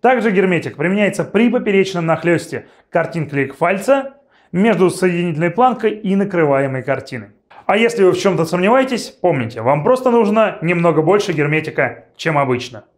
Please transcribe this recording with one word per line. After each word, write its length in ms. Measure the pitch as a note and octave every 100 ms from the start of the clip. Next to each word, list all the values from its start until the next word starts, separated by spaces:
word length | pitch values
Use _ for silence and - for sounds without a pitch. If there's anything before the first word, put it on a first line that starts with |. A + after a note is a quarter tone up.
Также 300 | A#3+ B3+ A3
герметик 460 | F#3+ F#3+ E3+ C#3+ A2+
применяется 460 | D#3+ G3 G3+ -
при 240 | E3 G3+ A#3+
поперечном 580 | B3 A3 G3 F#3+ F3+ E3
нахлёсте 580 | D#3+ E3+ E3 - B2+ - _ _
картин 400 | F3 E3 E3+ D3
кликфальца 880 | C#3+ C3+ - F3 G3 G3+ C#4 C4+ - _ _ _
между 380 | F3 G#3+ F#3 F3+
соединительной 640 | F3 F#3 F3 F3 D3+ E3+
планкой 400 | F3 B3+ A#3+ A3+
и 240 | G#3+ F#3 G3
накрываемой 640 | G3+ F3+ D3+ C#3 C3+ B2+
картиной. 460 | B2+ C3 - B2+ G2+ _ _ - -
А 100 | G3+
если 260 | A#3 A#3
вы 100 | F#3+
в 40 | -
чём-то 280 | G3+ E3+ E3
сомневаетесь, 680 | F3 F#3 B3+ C4 A#3+ -
помните, 500 | - F#3 D3 A2+ A#2
вам 220 | A2+ D3
просто 260 | E3 B3+ B3+
нужно 480 | A#3+ G#3 G#3+ G#3+ -
немного 400 | E3 F3 E3+ D3+
больше 300 | D#3 G#3 G3+
герметика, 720 | D3+ D3 D#3 D#3 - C3 - - _
чем 240 | D#3+ D3
обычно. 460 | C#3 B2 B2 G#2+ _